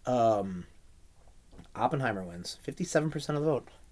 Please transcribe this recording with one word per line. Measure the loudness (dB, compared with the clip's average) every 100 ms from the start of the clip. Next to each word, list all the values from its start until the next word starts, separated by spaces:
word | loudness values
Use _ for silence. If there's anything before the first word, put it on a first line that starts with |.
| 0
Um, | 4 6 4 0 -6 -12 -18 -20 -20 -20 -20 -20 -20 -20 -20 -14
Oppenheimer | -2 0 0 0 -2
wins, | -6 -8 -10 -8
fifty-seven | -8 -6 0 2 2
percent | -2 -2 0
of |
the | 2
vote. | 0 -2 -16 2